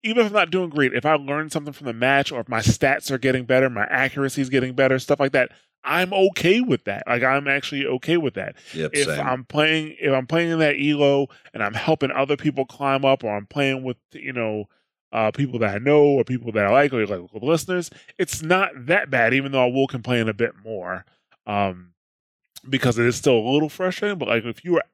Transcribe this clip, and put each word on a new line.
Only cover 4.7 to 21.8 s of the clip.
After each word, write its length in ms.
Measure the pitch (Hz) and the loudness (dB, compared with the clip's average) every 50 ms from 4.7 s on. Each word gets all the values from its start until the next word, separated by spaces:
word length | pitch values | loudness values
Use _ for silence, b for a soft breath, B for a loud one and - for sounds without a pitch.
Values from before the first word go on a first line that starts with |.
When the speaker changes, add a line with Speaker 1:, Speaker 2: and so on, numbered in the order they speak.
| 127 | 0
Speaker 1:
better, 240 | 135 135 131 131 127 | 2 2 4 2 2
stuff 220 | - - 147 - | 2 0 0 2
like 120 | 139 135 | 2 0
that, 180 | 139 135 123 - b b b b b _ - | 2 0 0 0 b b b b b _ -6
I'm 280 | 127 151 175 185 185 | -2 0 0 0 0
okay 480 | 196 190 190 190 185 - - 175 196 240 | 2 2 2 2 2 2 2 4 4 4
with 240 | 254 247 143 - - | 4 0 0 -2 -2
that. 200 | 104 101 - - - | -4 -6 -6 -2 -2
Like, 140 | 120 120 | -2 2
I'm 260 | 127 131 135 139 143 139 | 2 2 2 2 0 0
actually 380 | 135 143 - - 147 139 139 | -2 -2 -2 -6 -6 -4 -4
okay 300 | 131 127 127 - - 170 | -2 -4 -4 0 0 0
with 180 | 175 156 127 - | 0 0 -2 -4
that. 220 | 92 95 - - B B B | -6 -8 -10 -12 B B B
Speaker 2:
Yep, 180 | B 160 - 76 - | B -6 -6 -2 0
Speaker 1:
If 120 | 143 143 | 0 0
Speaker 2:
same. 140 | - 76 71 - | 0 0 -2 -2
Speaker 1:
I'm 180 | 131 127 131 123 | -2 -4 -4 -6
playing, 520 | - - 147 151 156 160 156 156 156 - - | -6 0 2 2 2 2 0 -2 -6 -10 -4
if 120 | - 147 | -2 0
I'm 140 | 135 131 131 | 0 0 0
playing 240 | - 160 170 170 165 | 0 0 0 0 0
in 80 | 165 160 | 2 2
that 160 | 156 147 143 - | 2 2 2 2
elo 480 | 139 147 147 143 143 139 139 139 139 - B B B B | 0 0 2 4 4 4 4 4 0 -2 B B B B
and 100 | B 110 | B -4
I'm 120 | 107 101 - | -4 -4 -4
helping 360 | - - - 160 - 143 131 | -4 0 0 0 0 0 -2
other 260 | - 131 139 135 147 | 0 0 0 0 -2
people 280 | 139 - 151 135 139 135 | -2 -2 -4 -2 -2 -6
climb 380 | - - - 143 139 135 135 139 | -6 -6 -6 -2 0 0 2 4
up, 200 | 135 135 131 - | 2 2 2 0
or 120 | 107 104 | -4 -6
I'm 100 | 101 101 | -6 -8
playing 360 | - - 147 139 135 135 131 | -8 -4 -2 0 0 -2 -4
with, 140 | 131 127 120 _ _ _ | -6 -8 -10 _ _ _
you 200 | - 147 - 135 | -20 -14 -12 -10
know, 360 | 127 123 117 110 107 107 101 _ _ _ _ _ _ _ _ - | -6 -4 -4 -4 -4 -6 -8 _ _ _ _ _ _ _ _ -8
uh, 180 | - 113 110 107 | -2 0 0 0
people 280 | - - 143 131 123 117 | 0 -2 -4 -2 -2 -2
that 160 | 113 101 101 | -2 -2 -2
I 40 | 104 | -2
know 240 | 120 139 147 151 147 | 0 4 6 6 6
or 200 | 147 139 131 110 | 6 4 2 0
people 280 | - 127 120 120 120 | 0 -4 -6 -6 -2
that 120 | 107 110 101 | 0 0 2
I 40 | 98 | 4
like, 220 | 117 135 147 139 | 4 4 4 4
or, 120 | 135 117 107 | 2 0 -2
like, 260 | 98 101 90 87 - | -2 -2 -6 -8 -12
with 100 | - 107 | -14 -8
listeners, 480 | 110 143 165 160 - - 185 180 170 - B B B B B - | -2 0 0 0 0 -2 -4 -4 -4 -8 B B B B B -6
it's 240 | 185 - - - | -6 -4 -4 -8
not 280 | 160 156 180 185 196 - 135 135 120 | -2 0 0 2 0 -2 -4 -8 -2
that 240 | 135 175 202 - 139 | 0 0 0 0 0
bad, 240 | 135 123 117 113 127 | 0 2 2 2 2
even 180 | 135 139 139 | 0 -2 0
though 100 | 135 131 127 | 0 2 2
I 60 | 123 | 2
will 160 | 123 135 135 - | 2 2 0 0
complain 400 | - 127 107 123 123 120 113 113 | -2 -8 -4 0 0 0 0 0
a 60 | 104 | -2
bit 180 | 98 117 110 - - 101 | -2 -2 -4 -4 -8 -12
more, 400 | 110 110 95 90 87 92 92 - _ _ _ _ _ _ _ - | -10 -10 -8 -6 -8 -8 -8 -10 _ _ _ _ _ _ _ -10
um, 460 | 107 104 101 101 95 90 90 | -4 -2 0 0 -2 -4 -8